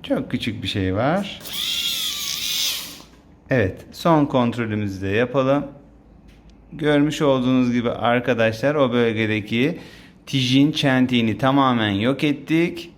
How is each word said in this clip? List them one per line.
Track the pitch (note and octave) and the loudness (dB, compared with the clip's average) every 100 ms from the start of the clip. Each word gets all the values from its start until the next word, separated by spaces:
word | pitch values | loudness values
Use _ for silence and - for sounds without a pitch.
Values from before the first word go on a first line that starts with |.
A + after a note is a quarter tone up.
Çok | - A#3+ - | -4 -4 -4
küçük | D3+ A#2+ G#2+ | -6 -6 -6
bir | G2 | -6
şey | G#2+ F#2 F#2+ | -2 -2 0
var. | C3 F#3 G3+ - - - - - - - - - - - - - - - - - - - - - - | 0 -2 -4 -10 -12 -8 -6 -4 -4 -4 -6 -6 -8 -6 -6 -4 -4 -6 -10 -18 -20 -20 -20 -20 -2
Evet, | C3 F#2+ - - | 0 0 -4 -18
son | - F3 D#3+ C#3+ | -4 2 4 4
kontrolümüzü | C3 A#2+ A2+ A2+ G#2+ G#2 F#2+ | 2 0 -2 -4 -2 -4 -4
de | F#2+ | -2
yapalım. | G#2 B2+ C#3 C3 C#3+ D3 - - - - - - - - - - | 0 2 0 2 0 -2 -14 -20 -20 -20 -20 -20 -20 -20 -20 -20
Görmüş | - D3 D3 D3 C#3+ | -4 2 4 2 2
olduğunuz | D3+ C3 B2 C3 B2 | 2 4 4 2 2
gibi | A#2+ A#2 | 2 0
arkadaşlar | - A2+ A#2+ B2 A#2 A2+ A2 C#3 D3+ | 0 2 2 2 2 2 2 0 2
o | C3 | 2
bölgedeki | A#2+ A#2 A2 A2 G#2+ G#2 A2+ C#3 E3+ - - - - - | 2 2 2 0 -2 -2 0 0 -2 -14 -20 -20 -20 -4
tijin | C3+ B2+ C3 D3 | -2 2 4 4
çentiğini | D3+ C#3+ C3 B2 A#2+ A2+ G#2 | 2 0 2 2 2 0 0
tamamen | C3+ C#3 C3+ A#2+ G#2+ | 2 4 2 2 0
yok | G2 A#2 C3+ | 0 0 0
ettik. | D3+ C#3+ - D#3+ E3+ - - | -2 -2 -2 0 0 -4 -16